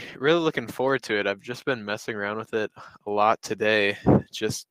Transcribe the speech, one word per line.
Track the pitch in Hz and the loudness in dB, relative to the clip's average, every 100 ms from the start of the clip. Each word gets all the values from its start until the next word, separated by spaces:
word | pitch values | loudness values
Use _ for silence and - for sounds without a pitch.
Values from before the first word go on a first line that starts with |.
| - - | -4 -2
really | 143 170 | 2 4
looking | 160 139 113 | 2 -2 -6
forward | - 131 135 | -2 0 0
to | - 107 | 0 0
it. | 98 | 0
I've | 101 | -2
just | 120 120 | -6 -6
been | 143 120 | -4 -4
messing | 104 107 - 107 | -4 -6 -6 -6
around | 101 107 | -4 -6
with | 110 | -4
it | 113 104 - - - 104 | -4 -4 -8 -20 -12 -4
a | |
lot | 104 107 - | 2 4 2
today, | - 104 107 107 101 101 - - - | -2 -2 2 4 2 2 4 4 2
just | - 107 - - | -6 -6 -6 -12